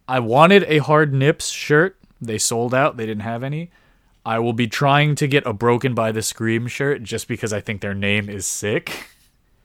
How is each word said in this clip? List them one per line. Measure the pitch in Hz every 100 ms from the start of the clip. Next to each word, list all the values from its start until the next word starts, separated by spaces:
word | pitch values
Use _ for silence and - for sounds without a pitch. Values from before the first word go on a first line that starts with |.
| -
I | 127
wanted | 113 127 165 202
a | 160 156
Hard | 143 151 151
Nips | 135 139 165 -
shirt. | - - 147 185 - _ -
They | 117 107
sold | - 117 120
out. | 127 147 127
They | 110
didn't | 107
have | 107 117
any. | 135 151 170 _ _ _ _ _ 113
I | 113
will | 117
be | 113 117
trying | - 143 143 151
to | 143 147
get | 143 127
a |
Broken | 101 117 120 135
by | 117 113
the | 110
Scream | 104 - 113 113 120
shirt | - 139 143
just | 98 110 -
because | 120 113
I | 104
think | 104 104
their | 101
name | 98 101 104 101
is | 101 -
sick. | - 104 135 - - - _ _ _ _ _